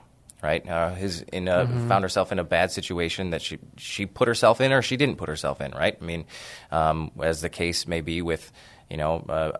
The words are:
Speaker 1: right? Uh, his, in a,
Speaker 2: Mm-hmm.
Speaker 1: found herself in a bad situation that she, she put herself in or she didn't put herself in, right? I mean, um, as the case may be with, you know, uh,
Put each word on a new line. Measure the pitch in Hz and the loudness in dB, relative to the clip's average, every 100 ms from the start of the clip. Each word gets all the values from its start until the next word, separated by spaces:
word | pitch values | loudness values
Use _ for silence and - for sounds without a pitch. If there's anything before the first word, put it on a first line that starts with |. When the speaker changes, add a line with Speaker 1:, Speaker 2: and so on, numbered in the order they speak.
| - _ _ - | -20 _ _ -6
Speaker 1:
right? | 78 80 - | 0 0 0
Uh, | 82 85 90 | 0 0 0
his, | 98 85 - | -4 -6 -6
in | 92 90 | -4 2
a, | 90 87 | 2 4
Speaker 2:
Mm-hmm. | 123 90 | 0 2
Speaker 1:
found | 95 | 2
herself | 92 101 92 | 4 0 0
in | 90 | 0
a | |
bad | 82 85 92 | 2 2 2
situation | - 87 87 82 - 92 | 0 -4 -2 -2 -2 -4
that | 82 | -4
she, | - 80 - - | -6 -10 -14 -16
she | - - 101 | -12 -6 -8
put | - 117 | 0 2
herself | 117 127 - | 6 6 6
in | 131 | 4
or | 135 | 4
she | - 131 | 2 2
didn't | 139 90 | 2 0
put | 82 | -6
herself | 76 73 69 | -4 -4 -4
in, | 69 | -6
right? | 69 90 - | 0 0 0
I | |
mean, | 85 85 80 - - - - | -6 -6 -8 -14 -16 -18 -4
um, | 80 78 78 78 - | 2 2 2 -2 -2
as | 80 80 | -2 -2
the | - | -4
case | - 85 85 - | -2 -2 -2 -2
may | 85 | -4
be | 78 85 | -2 -4
with, | 85 80 - - - - _ | -2 -4 -6 -20 -20 -20 _
you | 78 | -4
know, | 78 82 - | -2 -2 -2
uh, | 80 78 | -2 -2